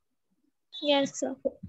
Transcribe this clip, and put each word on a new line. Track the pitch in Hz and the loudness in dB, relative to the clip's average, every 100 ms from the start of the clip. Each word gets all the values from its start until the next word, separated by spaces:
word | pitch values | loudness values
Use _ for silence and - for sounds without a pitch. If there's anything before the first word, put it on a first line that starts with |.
| _ _ _ _ _ _ _ - | _ _ _ _ _ _ _ -4
यस, | 294 285 277 - | 2 4 2 -2
सर। | 262 269 262 - | -4 -2 -4 -4